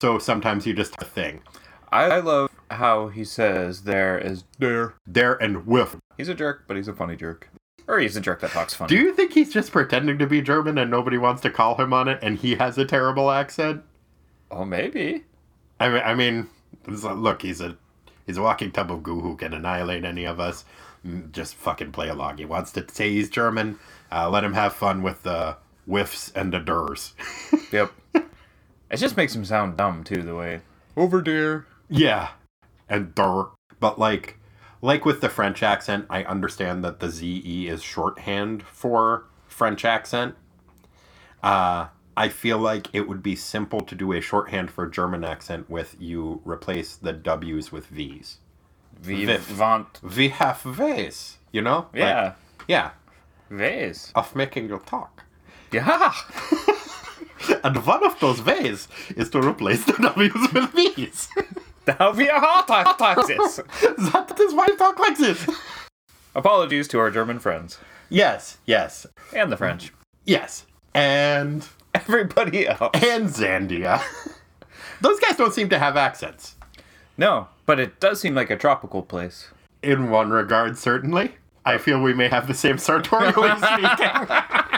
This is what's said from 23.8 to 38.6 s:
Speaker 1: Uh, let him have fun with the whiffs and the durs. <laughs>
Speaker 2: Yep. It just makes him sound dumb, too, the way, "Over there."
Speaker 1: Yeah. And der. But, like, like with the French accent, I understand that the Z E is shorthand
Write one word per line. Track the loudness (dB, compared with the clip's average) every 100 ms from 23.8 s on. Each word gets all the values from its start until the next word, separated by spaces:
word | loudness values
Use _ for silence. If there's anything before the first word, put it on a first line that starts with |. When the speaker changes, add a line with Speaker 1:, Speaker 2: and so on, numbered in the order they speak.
| -18 -20 -8
Speaker 1:
Uh, | -4 0
let | 0
him | 0
have | 0 0 0
fun | -2 0
with | -2 -4
the | -6 -4 -4 -8 _ _ -4
whiffs | -2 -2 -6 -10 -6
and | -4
the | -4
durs. | -2 -2 -2 -8 -14 -16 -16 -12
<laughs> | -2 -2 0
Speaker 2:
Yep. | 0 0 -4 _
It | -2 -2 -16 _ _ _ _ -8 -4
just | -2 0
makes | -2
him | -2 -2
sound | -2 -2 0
dumb, | -2 -2
too, | -6 -6
the | -6 -8
way, | -8 -10 -14 _ _ 0
"Over | 2 2
there." | 0 0 0 -4 -10 _ -4
Speaker 1:
Yeah. | 2 4 2 -4 -12 _ _ _ _ -6
And | -4 -4 0
der. | 2 2 -4 _ _ -2
But, | 0 2
like, | 0 0 -6 -20 -20 -20 -20 -6
like | 2 2 2
with | 0
the | -2
French | 0 -2 2
accent, | 0 0 -2 -6 -4
I | -6
understand | -4 -4 -4 -4 -6 -4
that | -6 -6
the | -8
Z | -8 -8 -8 -8
E | -8 -6
is | -8
shorthand | -8 -4 -4 -4 -6 -4 -4 -8